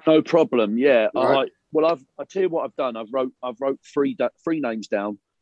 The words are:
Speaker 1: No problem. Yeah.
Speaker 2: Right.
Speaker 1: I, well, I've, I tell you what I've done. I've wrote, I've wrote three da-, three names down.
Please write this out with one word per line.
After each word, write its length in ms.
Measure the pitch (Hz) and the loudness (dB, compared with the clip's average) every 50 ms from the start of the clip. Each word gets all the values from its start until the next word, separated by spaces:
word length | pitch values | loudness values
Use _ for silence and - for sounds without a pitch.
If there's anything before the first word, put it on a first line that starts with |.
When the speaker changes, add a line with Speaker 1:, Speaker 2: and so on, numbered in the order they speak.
| - 160 | 0 2
Speaker 1:
No 140 | 160 156 | 2 2
problem. 560 | - - - 170 160 127 - 120 110 104 107 117 | 2 2 2 2 2 2 2 0 0 0 0 2
Yeah. 300 | 131 143 135 117 107 107 - | 4 4 4 4 4 2 0
Speaker 2:
Right. 340 | 127 131 131 139 139 131 - | 0 2 2 2 2 2 -2
Speaker 1:
I, 20 | - _ _ _ | -6 _ _ _
well, 140 | - 156 156 | -2 0 0
I've, 180 | 160 170 139 131 _ _ - | 0 0 -2 -6 _ _ -16
I 40 | 139 | -14
tell 160 | - - 190 | -8 -4 -2
you 80 | 190 185 | -2 -2
what 160 | 165 160 135 | -2 -4 -6
I've 100 | 127 - | -6 -6
done. 220 | - 143 127 113 113 | -6 -6 -6 -6 -8
I've 160 | 113 104 120 | -10 -6 -4
wrote, 180 | 135 131 131 - _ - | -4 -4 -4 -6 _ -10
I've 180 | 127 120 110 | -10 -8 -6
wrote 180 | 135 139 135 - _ - - | -4 -4 -4 -6 _ -8 -2
three 220 | 147 143 135 127 | -2 -2 -2 -2
da-, 140 | - 127 120 - _ - | -2 -4 -4 -4 _ -6
three 160 | 170 165 160 | -4 -4 -2
names 280 | 139 120 113 113 98 - | -2 -4 -4 -6 -6 -4
down. 320 | - 104 101 104 104 - _ _ _ _ | -4 -4 -4 -4 -8 -10 _ _ _ _